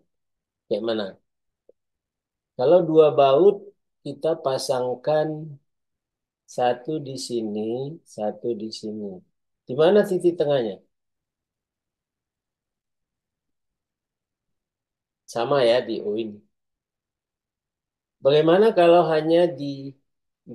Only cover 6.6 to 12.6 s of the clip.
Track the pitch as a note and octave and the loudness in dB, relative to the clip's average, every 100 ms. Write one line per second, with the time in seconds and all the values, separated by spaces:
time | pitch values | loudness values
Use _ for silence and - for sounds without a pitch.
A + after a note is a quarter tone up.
6.6 | B2 B2 - D#3 C3+ C3 - A#2 A2 G#2+ | -2 -2 -6 -8 -8 -12 -8 -6 -6 -6
7.6 | A2 B2 C#3+ E3 _ - G#2+ G#2 A#2+ G#2+ | -6 -6 -8 -14 _ -8 -8 -6 -6 -6
8.6 | A2 - G#2+ G#2+ G2+ F2+ _ _ _ _ | -8 -12 -12 -10 -12 -14 _ _ _ _
9.6 | - C3 E3 G#3 F#3+ F3+ F3 E3 D3 C#3 | -8 0 2 4 2 0 0 0 0 0
10.6 | A2 F#2 _ _ _ _ _ _ _ _ | -2 -8 _ _ _ _ _ _ _ _
11.6 | _ _ _ _ _ _ _ _ _ _ | _ _ _ _ _ _ _ _ _ _